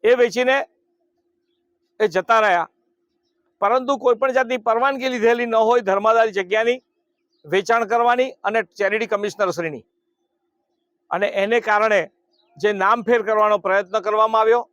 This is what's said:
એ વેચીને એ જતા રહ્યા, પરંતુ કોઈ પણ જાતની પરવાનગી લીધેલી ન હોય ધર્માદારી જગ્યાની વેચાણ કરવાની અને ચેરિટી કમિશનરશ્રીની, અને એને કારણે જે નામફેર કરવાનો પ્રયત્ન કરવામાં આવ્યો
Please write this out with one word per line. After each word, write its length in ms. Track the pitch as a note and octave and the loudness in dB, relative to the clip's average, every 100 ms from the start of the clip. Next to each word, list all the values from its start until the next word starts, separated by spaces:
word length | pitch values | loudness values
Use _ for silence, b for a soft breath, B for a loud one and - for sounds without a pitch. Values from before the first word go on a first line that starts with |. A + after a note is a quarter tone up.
એ 80 | A3 | 2
વેચીને 420 | B3 A#3+ G#3+ B3 C4+ - _ _ _ _ _ _ _ _ _ _ _ _ _ | 2 2 2 0 0 -2 _ _ _ _ _ _ _ _ _ _ _ _ _
એ 80 | G#3+ | -2
જતા 320 | E3+ F3+ A3+ | -2 0 2
રહ્યા, 280 | G#3+ F3 D#3+ _ _ _ _ _ _ _ _ _ | 4 0 -2 _ _ _ _ _ _ _ _ _
પરંતુ 320 | G3+ B3 B3+ C#4 | -2 -2 -2 -2
કોઈ 200 | B3 A3+ | 0 0
પણ 140 | C4+ B3+ | 0 -2
જાતની 200 | B3 B3+ A3 | -2 -4 -2
પરવાનગી 440 | A3+ C4 C#4 C4 | 0 0 -2 -4
લીધેલી 340 | B3 A3+ A#3+ A#3+ | 0 0 0 0
ન 100 | A3+ A3 | 0 2
હોય 180 | B3 G3+ | 2 0
ધર્માદારી 500 | F#3+ G#3+ A3+ A3+ G3 | 0 2 2 2 -2
જગ્યાની 400 | F3+ G#3 A3+ B3+ _ _ _ _ _ _ | -4 -2 -2 -4 _ _ _ _ _ _
વેચાણ 420 | D3+ F3+ F#3+ A#3 A3 | -4 -2 0 0 0
કરવાની 420 | A#3 A#3+ B3 B3+ - G3 | 0 2 2 0 -4 -4
અને 140 | A3 G#3+ - | -4 -6 -4
ચેરિટી 340 | G3 G#3+ A3+ | -2 -2 -4
કમિશનરશ્રીની, 720 | G#3+ G#3 F#3 G3 E3+ E3 C#3 - _ _ _ _ _ _ _ _ _ _ _ _ | -4 -6 -4 -4 -2 -6 -8 -16 _ _ _ _ _ _ _ _ _ _ _ _
અને 160 | F3 G3+ - | -6 -4 -2
એને 160 | G3+ A#3 | 0 -2
કારણે 400 | G#3+ G#3 A3 G#3 D#3 _ _ _ _ - | 0 0 2 0 -2 _ _ _ _ -4
જે 140 | G3+ | -4
નામફેર 480 | G3+ F#3+ A#3 G#3+ A#3+ | 0 0 0 2 0
કરવાનો 360 | G3+ A3 G#3+ G#3 | 2 0 2 0
પ્રયત્ન 380 | F#3 F#3+ F#3+ G#3 | 0 -2 -2 -4
કરવામાં 420 | G3 G#3+ A3 A3 | -2 0 2 2
આવ્યો 200 | A3 A#3+ A#3 | 2 2 0